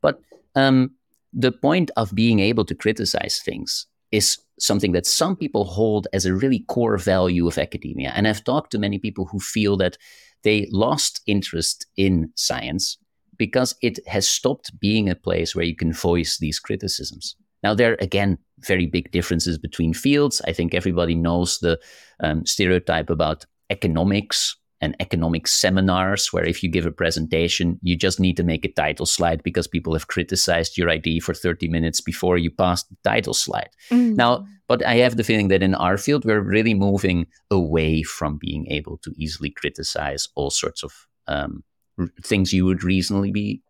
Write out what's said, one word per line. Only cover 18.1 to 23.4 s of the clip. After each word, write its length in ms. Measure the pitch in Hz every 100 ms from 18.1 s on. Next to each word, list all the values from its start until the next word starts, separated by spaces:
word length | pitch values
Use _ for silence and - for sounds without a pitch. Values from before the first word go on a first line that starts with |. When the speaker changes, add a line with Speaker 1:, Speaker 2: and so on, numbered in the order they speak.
| 98 101 87 _ _
Speaker 1:
very 260 | - 92 85
big 240 | 87 80
differences 480 | 87 85 85 87 80
between 340 | 78 - 82
fields. 460 | 82 143 143 143 - -
I 60 |
think 200 | - 85
everybody 420 | 90 92 87 85 85
knows 420 | 82 85 90 -
the, 220 | 85 82 - - - _
um, 260 | 80 78 80
stereotype 640 | - 92 92 - 82 76
about 340 | 80 80 78